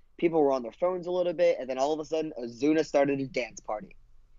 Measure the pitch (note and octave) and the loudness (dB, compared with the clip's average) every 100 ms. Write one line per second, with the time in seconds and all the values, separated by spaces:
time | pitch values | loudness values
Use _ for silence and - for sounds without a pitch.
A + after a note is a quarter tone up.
0 | - - F3 D#3+ C#3+ C3+ A#2 - F3 F#3 | -20 -2 0 4 2 2 -2 -4 -2 -2
1 | E3+ F3+ F3 E3 E3+ D#3+ B2+ C3 C#3+ D#3 | -2 -2 0 2 2 2 -2 -2 0 -2
2 | D3+ D#3+ D#3 - A#2+ A#2+ C#3+ D#3 D3+ D3 | -2 -4 -4 -6 -10 -2 2 2 4 4
3 | C#3 C#3 C3+ B2+ A2+ - - G#2+ G2 - | 4 2 -2 -4 -6 -8 -8 -8 -8 -20
4 | - - - | -20 -20 -20